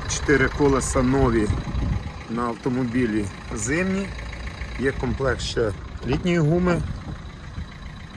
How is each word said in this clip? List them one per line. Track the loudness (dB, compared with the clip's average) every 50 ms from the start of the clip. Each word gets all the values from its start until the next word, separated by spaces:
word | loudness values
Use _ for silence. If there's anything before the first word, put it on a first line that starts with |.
| -2 -4
чотири | -4 0 2 4 6 6 6 4 4 4
колеса | 4 6 6 4 2 2 2 4
нові | 4 4 6 6 6 6 6 4 4 4 2 0 -2 -2 -2 0 0 0 0 0 -2 -4 -8 -10 -8 -6
на | -4 -2
автомобілі | -2 -2 -4 -2 -2 -2 0 0 0 0 2 2 2 2 2 0 0 -2 -4 -10 -10 -8 -6
зимні. | -4 -2 -2 0 0 0 0 0 0 -2 -4 -6 -8 -8 -8 -8 -8 -8 -8 -8 -8 -8 -8 -4 -2
Є | 0 0
комплект | 0 0 -2 -2 -2 0 0 0 0 0
ще | -2 -2 -2 0 0 0 -2 -4 -8 -10 -10 -6 -4 -2
літньої | -2 0 2 2 2 4
гуми, | 4 4 4 4 4 2 2 2 0 -2 -6 -6 -8 -8 -10 -10 -10 -12 -12 -14 -14 -12 -10 -10 -10 -10 -12 -12 -14 -12 -12 -12 -14 -14 -10